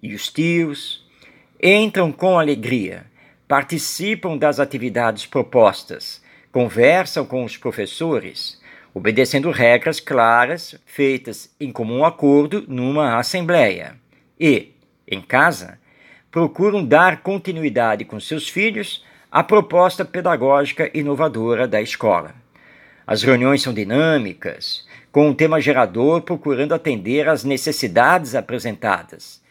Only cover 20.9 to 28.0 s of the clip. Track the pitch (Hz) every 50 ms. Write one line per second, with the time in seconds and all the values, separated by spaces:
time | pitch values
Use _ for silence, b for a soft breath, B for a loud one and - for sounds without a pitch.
20.9 | - 151 143 143 143 131 160 156 131 113 110 117 120 107 127 120 98 107 110 113
21.9 | - - - 110 95 85 78 78 - - _ _ b b b b b b b b
22.9 | b b b - 110 107 95 127 131 120 123 131 143 135 - 139 117 107 104 95
23.9 | 113 139 156 160 156 143 113 98 85 - - 87 - - - - - - B B
24.9 | B B B B - 143 147 151 139 - 160 160 160 156 135 147 143 127 120 98
25.9 | 90 113 123 147 165 170 - - 175 151 - 147 139 120 143 151 165 160 - 160
26.9 | 127 107 90 107 127 147 147 151 156 139 - 139 139 127 - - 147 - - 104
27.9 | 85 117